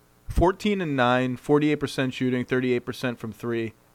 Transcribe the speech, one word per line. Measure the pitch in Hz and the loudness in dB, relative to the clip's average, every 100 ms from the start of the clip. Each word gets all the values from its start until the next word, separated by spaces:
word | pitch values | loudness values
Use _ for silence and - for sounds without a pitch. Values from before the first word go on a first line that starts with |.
| _ _ - | _ _ -6
fourteen | - 170 190 208 196 | 2 2 2 -2 -2
and | 170 139 | -2 2
nine, | 123 127 127 123 | 2 2 0 -4
forty-eight | - 147 147 147 | 2 4 4 0
percent | 135 - 131 | -2 -2 -4
shooting, | - 127 127 | -2 -2 -2
thirty-eight | 123 131 127 120 123 | 0 0 0 0 -2
percent | 120 127 117 | -6 -6 -6
from | 113 | -10
three. | 101 120 117 113 - _ | -10 -6 -4 -6 -10 _